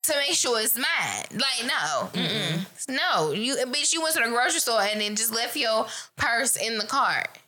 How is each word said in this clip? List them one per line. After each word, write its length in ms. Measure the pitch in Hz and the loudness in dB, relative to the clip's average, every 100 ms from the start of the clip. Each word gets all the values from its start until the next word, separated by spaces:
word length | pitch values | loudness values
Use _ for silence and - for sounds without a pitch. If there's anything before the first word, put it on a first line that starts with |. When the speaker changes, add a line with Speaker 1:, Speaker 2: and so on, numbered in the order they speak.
Speaker 1:
To 80 | - 294 | 0 0
make 160 | 277 | 2
sure 260 | 339 254 233 | 2 2 2
it's 160 | 220 226 | 2 0
mine. 480 | 285 330 175 101 - | 0 0 -2 -4 -6
Like, 320 | - 269 247 240 | -2 -2 -2 -2
no. 420 | 294 156 143 190 | -2 0 0 -2
Speaker 2:
Mm-mm. 460 | - 247 214 185 165 | -2 -2 -2 -2 -2
Speaker 1:
Mm-mm. 280 | 190 - - 269 | -4 -10 -6 -2
No. 360 | 359 233 156 | 0 2 2
You, 240 | 151 233 262 254 | 0 -2 0 0
bitch, 260 | 285 285 | 0 0
you 80 | 330 | 0
went 140 | 320 | 0
to 60 | 320 | 2
the 60 | 233 | 2
grocery 320 | 233 254 330 | 2 2 2
store 200 | - 226 | 2 2
and 200 | 202 214 | 2 2
then 160 | 208 214 | 0 0
just 180 | 220 | -2
left 220 | 220 240 302 | -2 -2 -2
your 300 | 233 220 220 - - - | 2 2 0 -6 -12 -2
purse 380 | 285 240 262 | 0 2 2
in 240 | - 220 226 | 0 0 -2
the 60 | 208 | 0
cart. 400 | 269 226 147 - - | 2 2 2 -2 -8